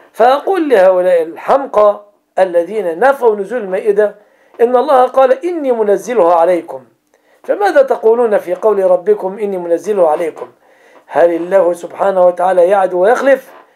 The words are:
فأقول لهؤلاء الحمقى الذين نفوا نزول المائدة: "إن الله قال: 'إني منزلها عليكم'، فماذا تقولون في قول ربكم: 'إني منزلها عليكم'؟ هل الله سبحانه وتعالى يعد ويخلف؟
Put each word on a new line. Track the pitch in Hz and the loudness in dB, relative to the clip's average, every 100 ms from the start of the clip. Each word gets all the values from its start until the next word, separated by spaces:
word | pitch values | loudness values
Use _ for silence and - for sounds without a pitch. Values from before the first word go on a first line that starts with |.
| _ | _
فأقول | - 240 277 370 381 302 | 0 0 2 -2 -4 0
لهؤلاء | 226 185 185 180 170 | 2 4 2 2 0
الحمقى | 160 165 - 262 262 202 208 202 - _ _ - | -2 -6 -2 -2 0 0 2 0 -8 _ _ -2
الذين | 185 170 170 214 180 165 | 0 0 -2 -4 -6 0
نفوا | 247 277 247 208 | 0 2 0 0
نزول | 190 247 | -4 -8
المائدة: | 196 185 226 196 208 202 _ _ _ - | -6 -4 -2 0 0 -4 _ _ _ -2
"إن | 233 247 | 0 2
الله | 277 269 254 | 2 2 2
قال: | 269 262 254 349 | 2 2 2 -4
'إني | 339 277 | -6 -4
منزلها | 233 208 196 202 240 170 170 | -2 0 -2 -2 0 2 2
عليكم'، | 170 175 - 131 123 _ _ _ _ _ | 2 0 -4 -14 -18 _ _ _ _ _
فماذا | - 320 403 302 | -6 -2 0 2
تقولون | 269 240 220 233 233 196 | 2 0 0 2 0 -2
في | 170 180 | -4 -4
قول | 220 202 | -2 0
ربكم: | 185 180 175 208 185 196 | 2 0 0 -2 -4 -6
'إني | 202 185 | -6 -6
منزلها | 175 170 185 202 165 | -4 -4 -2 0 0
عليكم'؟ | 160 165 - 120 _ _ _ _ _ - | 0 -4 -8 -16 _ _ _ _ _ -6
هل | 143 170 | 0 0
الله | 170 175 196 175 | 0 0 0 0
سبحانه | 170 175 - 190 185 180 | -2 -8 -4 -2 2 2
وتعالى | 175 180 180 175 | 2 0 2 2
يعد | 196 185 | 2 0
ويخلف؟ | 180 190 247 262 262 - - _ | 0 0 2 2 0 -2 -20 _